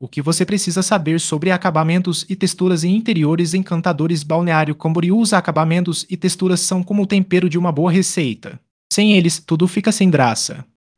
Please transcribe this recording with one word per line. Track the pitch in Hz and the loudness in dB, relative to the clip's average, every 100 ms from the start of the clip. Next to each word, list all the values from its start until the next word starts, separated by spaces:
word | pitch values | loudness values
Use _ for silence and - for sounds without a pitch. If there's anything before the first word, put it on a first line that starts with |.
O | 127 | -12
que | - | -6
você | 143 165 | -2 -2
precisa | 185 202 190 175 | 0 -2 -2 -2
saber | 185 208 156 165 | 0 0 0 -2
sobre | - 156 175 | -2 -4 0
acabamentos | 180 190 156 156 175 180 165 - | 0 0 0 2 0 0 -4 -6
e | |
texturas | 190 185 - 185 180 | -4 -2 0 0 0
em | 170 202 | 0 0
interiores | 226 185 147 170 170 | 0 0 2 2 0
encantadores. | 185 190 170 170 156 160 170 | -2 -2 -2 -2 -2 -2 -2
Balneário | 147 160 175 160 151 | -2 -2 0 0 0
Camboriú. | 151 165 160 175 208 | -2 -2 0 2 2
Os | 226 | 2
acabamentos | 196 180 156 160 170 175 160 - | 0 0 0 0 0 -2 -4 -6
e | 185 | -4
texturas | 185 180 185 180 | -2 0 0 0
são | - 185 | 0 -2
como | 180 202 | -2 -2
o | 196 | 0
tempero | 202 190 180 180 | 0 2 2 2
de | 165 | 0
uma | 175 | 0
boa | 147 175 | 0 2
receita. | 175 185 - 143 107 - 123 _ _ - | 2 0 -2 -2 -4 -10 -18 _ _ -6
Sem | - 214 | 0 4
eles, | 202 170 - | 4 2 0
tudo | - 160 180 | -2 0 0
fica | 208 202 | 0 -2
sem | 214 185 | 2 4
graça. | 151 127 110 - - 131 _ _ | 4 2 0 -4 -8 -16 _ _